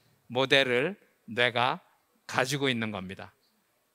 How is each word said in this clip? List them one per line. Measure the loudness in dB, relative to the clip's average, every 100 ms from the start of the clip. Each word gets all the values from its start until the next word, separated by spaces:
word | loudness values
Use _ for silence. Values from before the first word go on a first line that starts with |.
| _ _ -8
모델을 | -2 4 4 4 2 0 -6 _ _ -8
뇌가 | 0 0 2 0 -2 -10 _ _ _ -4
가지고 | -2 0 0 -2
있는 | -2 -4
겁니다. | -6 -10 -14 -16 _ _ _ _ _ _